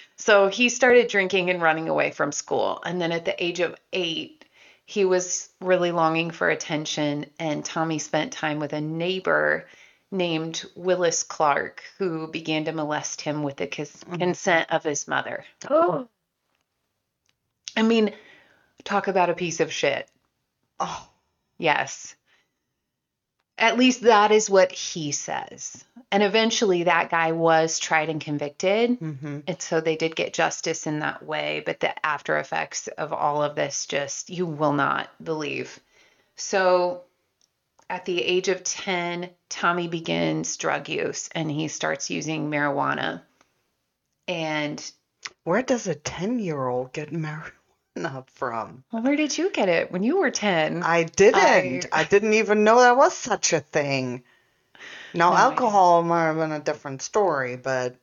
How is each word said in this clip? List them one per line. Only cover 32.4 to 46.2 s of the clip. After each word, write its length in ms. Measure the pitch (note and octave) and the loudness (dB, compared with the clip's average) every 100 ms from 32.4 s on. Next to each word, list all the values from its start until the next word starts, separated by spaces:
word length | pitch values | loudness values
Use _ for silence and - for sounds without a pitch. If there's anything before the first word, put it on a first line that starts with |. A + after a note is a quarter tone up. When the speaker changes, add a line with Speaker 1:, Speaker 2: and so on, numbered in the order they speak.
| D3 D#3+ D#3+ - - | -2 -6 -6 -8 -12
Speaker 1:
of 240 | - D3+ | -8 -8
all 300 | D3+ D#3 D3 | -2 -2 0
of 120 | D3 | -2
this, 320 | D3 C#3+ - - | -2 -4 -4 -6
just, 440 | D3+ C#3+ - - | -6 -6 -10 -10
you 160 | F3 F3 | -6 -6
will 260 | D3 D3+ | 0 0
not 380 | D3 C#3+ C#3 - _ | 2 0 -2 -6 _
believe. 560 | E3 D#3 D3 C3+ B2+ - _ _ _ _ _ - | -8 -6 -4 -6 -10 -14 _ _ _ _ _ -14
So 680 | - G3+ F#3 F3+ F3+ F3+ - _ _ _ _ _ _ _ _ | -2 2 4 4 2 -4 -14 _ _ _ _ _ _ _ _
at 160 | F#3 F3+ | -8 -4
the 140 | F3+ | -2
age 260 | - F#3 F#3 | 0 0 0
of 160 | F#3 | -2
ten, 680 | F#3 - - F3+ F3 F3 F3+ _ _ | -4 -8 -4 -4 -2 -6 -8 _ _
Tommy 380 | - F3+ F3 F3 | -2 0 0 -2
begins 720 | E3+ E3 E3 E3 D#3 D#3 - | -6 -4 -2 0 -2 -4 -4
drug 320 | D#3+ D3 D#3 | -2 -2 -4
use 400 | D3 D#3+ C#3+ - | -6 -4 -6 -10
and 160 | F3 D#3+ | -6 -6
he 180 | D3 D#3 | -4 -6
starts 420 | - D#3 D#3 - | -4 -4 -4 -6
using 400 | F3+ D3+ D#3 D3+ | -6 -6 -6 -4
marijuana. 720 | D3 D3 C#3+ C#3 C#3+ - E3+ _ _ _ _ _ _ _ _ _ _ - | -2 -2 -2 -2 -2 -4 -6 _ _ _ _ _ _ _ _ _ _ -10
And 640 | F3 D#3+ D3+ D3 D3+ - _ _ _ - _ | -6 -4 -4 -6 -8 -14 _ _ _ -18 _
Speaker 2:
Where 180 | - F#3+ | -2 -2
does 240 | B3+ B3 F#3+ | 0 -2 -2
a 80 | |
ten-year-old 1000 | D3 - - | -6 -6 -6